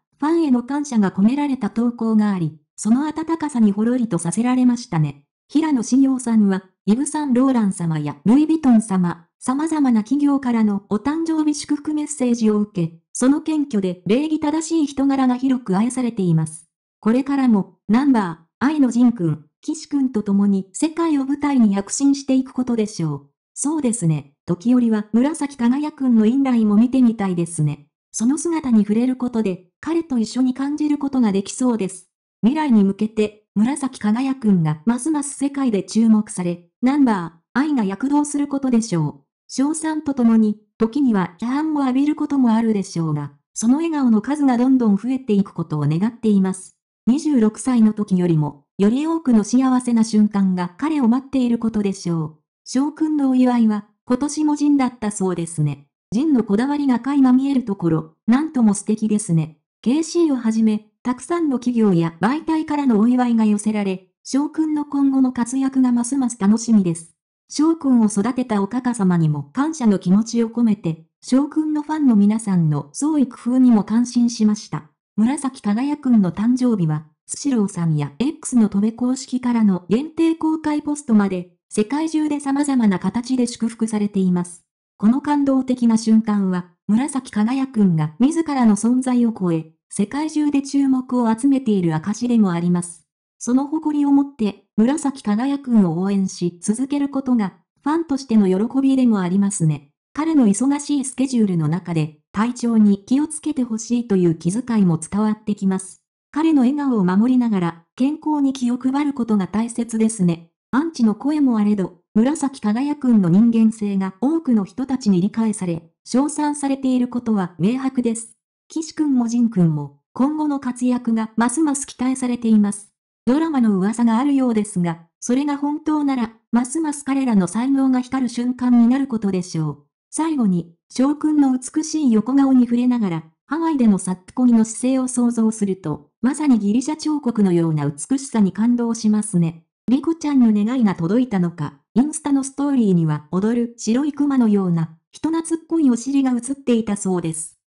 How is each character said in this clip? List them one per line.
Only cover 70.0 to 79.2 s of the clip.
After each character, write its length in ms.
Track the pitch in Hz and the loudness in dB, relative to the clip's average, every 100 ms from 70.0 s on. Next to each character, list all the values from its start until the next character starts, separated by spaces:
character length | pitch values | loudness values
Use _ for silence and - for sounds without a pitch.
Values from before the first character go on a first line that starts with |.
| 175 | 2
持 100 | 196 | 2
ち 200 | 226 233 | 2 -2
を 60 | 226 | -2
込 120 | 226 | 0
め 140 | 233 202 | 0 0
て、 300 | 170 160 - _ | -2 -6 -10 _
翔 260 | - 254 285 | 0 0 0
く 160 | 302 | -2
ん 80 | 311 | -2
の 100 | 302 | -2
フ 120 | 294 | -4
ァ 40 | 311 | 0
ン 60 | 277 | 4
の 100 | 214 | 6
皆 220 | 202 220 | 4 2
さ 160 | 226 | 0
ん 140 | 185 160 | 0 2
の 220 | 147 - | 0 -4
創 260 | - 294 311 | -4 -2 0
意 80 | 269 | 0
工 260 | - 233 | -2 -2
夫 60 | 254 | 4
に 120 | 254 | 6
も 120 | 220 | 4
感 220 | 196 220 | 2 0
心 240 | 247 240 233 | 0 0 0
し 160 | - | 2
ま 100 | 214 | 0
し 160 | 208 - | 0 -6
た。 200 | 147 - _ _ - | -12 -12 _ _ -2
紫 460 | 220 294 269 254 | 0 0 -4 -6
輝 340 | 208 202 277 302 | -4 -2 -2 -2
く 140 | 269 | 2
ん 100 | 233 | 4
の 120 | 185 | 4
誕 260 | 165 220 254 | 0 0 2
生 180 | 247 214 | 2 0
日 100 | 165 | 0
は、 200 | 151 - _ - | -2 -8 _ -16
ス 120 | - | -8
シ 120 | 285 | -2
ロ 140 | 247 | 0
ー 40 | 196 | -2
さ 180 | 185 170 | -2 -2
ん 100 | 151 | -2
や 160 | 143 - | -2 -4
X 400 | 262 320 - 247 | -4 -4 -2 0
の 100 | 208 | 2
戸 120 | 196 | 2
部 120 | 214 | -2
公 240 | 226 247 | -2 -4
式 240 | 262 | -4